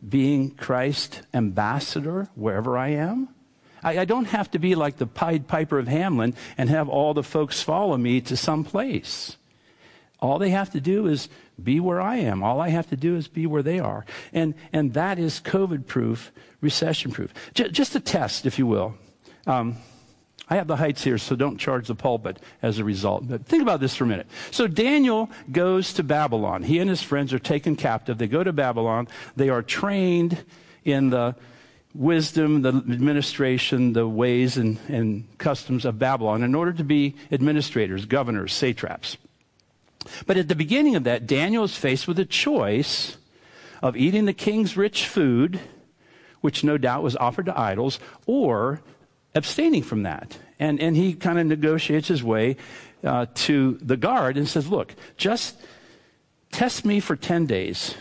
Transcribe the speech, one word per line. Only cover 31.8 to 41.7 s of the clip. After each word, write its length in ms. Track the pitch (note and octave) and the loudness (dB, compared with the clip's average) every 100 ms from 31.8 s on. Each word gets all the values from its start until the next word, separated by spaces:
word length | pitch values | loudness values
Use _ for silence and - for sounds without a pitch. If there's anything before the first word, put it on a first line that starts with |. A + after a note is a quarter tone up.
| _ | _
wisdom, 680 | - C#3 E3 D#3 D#3+ D3+ D3+ | -2 2 2 2 2 4 4
the 80 | C3 | 4
administration, 1200 | C3 A#2+ B2 C#3+ C#3+ C3+ - C3 B2+ - C3 B2 | 2 0 0 2 2 -2 0 0 0 0 2 2
the 140 | A#2 A2+ | 2 0
ways 500 | A2 B2 B2 B2+ B2+ | 2 2 4 2 2
and, 220 | A2 A2 - | 0 -2 -4
and 400 | C3 A2 G#2 A2 - | -2 0 -2 -8 -4
customs 460 | D#3 C#3 - B2+ | -2 -2 -2 -2
of 160 | B2+ A2 | -2 0
Babylon 440 | B2+ C3 A2 G#2+ | 0 2 0 2
in 120 | B2 C#3+ | 2 2
order 160 | E3+ | 0
to 100 | E3 | -2
be 320 | C#3+ D3 C#3+ C#3 - | 2 2 2 -2 -4
administrators, 760 | C#3 C#3+ D3+ C#3+ A#2+ G2 F#2+ G#2+ | 0 2 2 0 0 0 -2 0
governors, 480 | C3 A#2+ G#2 F#2 | 0 0 -2 -4
satraps. 640 | - B2+ A#2 E2+ F2 - - _ _ _ _ _ _ _ _ - - - | -2 -2 -2 -6 -8 -12 -14 _ _ _ _ _ _ _ _ -18 -10 0
But 120 | F#3 | 2
at 100 | D#3 | 2
the 80 | D#3+ | 0
beginning 400 | D3+ B3+ D4+ G3 | 2 4 4 4
of 80 | |
that, 240 | B2 A#2+ A#2 | 2 0 0
Daniel 380 | C#3 F3 A3+ | 0 2 0
is 100 | G#3 | 0